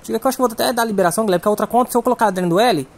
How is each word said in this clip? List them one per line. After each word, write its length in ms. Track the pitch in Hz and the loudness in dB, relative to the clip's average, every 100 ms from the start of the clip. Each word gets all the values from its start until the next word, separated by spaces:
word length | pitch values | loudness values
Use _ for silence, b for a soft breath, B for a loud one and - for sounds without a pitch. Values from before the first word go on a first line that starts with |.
Chega 160 | - 220 | -6 -4
que 80 | 262 | -2
eu 20 | |
acho 100 | 254 | -2
que 40 | |
vou 80 | 254 | -2
até 220 | 226 - | 0 -2
dar 120 | 247 | 0
liberação, 400 | 226 196 180 165 | -2 0 0 0
galera, 140 | 220 175 | 0 0
porque 100 | 214 | 0
a 40 | |
outra 160 | 208 208 | -2 0
conta, 240 | 233 247 | 0 2
se 40 | 247 | 0
eu 60 | |
colocar 280 | 240 240 220 | 0 0 0
dentro 200 | 185 180 | 0 0
do 80 | 170 | 2
L 300 | 240 180 131 | 2 0 -4